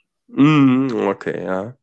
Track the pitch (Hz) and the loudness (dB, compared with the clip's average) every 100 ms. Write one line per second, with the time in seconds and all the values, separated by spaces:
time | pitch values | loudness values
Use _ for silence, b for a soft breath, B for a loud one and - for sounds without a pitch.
0 | _ _ _ 123 143 151 135 127 135 110 | _ _ _ 0 2 4 4 2 -2 -2
1 | 101 98 - 80 90 92 107 135 | -2 -4 -6 -8 -6 -6 -8 -14